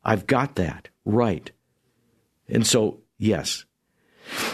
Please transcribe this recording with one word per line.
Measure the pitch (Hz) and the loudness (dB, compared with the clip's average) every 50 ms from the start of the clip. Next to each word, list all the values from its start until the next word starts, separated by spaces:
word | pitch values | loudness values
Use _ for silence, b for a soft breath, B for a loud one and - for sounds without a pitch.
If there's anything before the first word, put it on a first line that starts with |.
| _ | _
I've | 101 110 98 87 | 0 0 0 2
got | - 135 123 135 135 - | 0 2 2 2 0 -2
that. | - 90 76 64 - _ - _ _ _ | -4 -4 -4 -4 -10 _ -20 _ _ _
Right. | - 104 120 120 110 87 73 - - _ _ _ _ _ _ _ _ _ _ _ _ _ _ _ _ _ _ _ | 0 2 2 2 2 0 -4 -6 -14 _ _ _ _ _ _ _ _ _ _ _ _ _ _ _ _ _ _ _
And | - - 117 110 | -2 0 0 2
so, | - - 120 107 98 - - _ _ _ | 4 2 2 2 0 -2 -6 _ _ _
yes. | _ 101 107 101 78 - - - - - _ _ _ _ B B B B B B B B B B B B B | _ 0 0 0 0 -2 -6 -8 -8 -12 _ _ _ _ B B B B B B B B B B B B B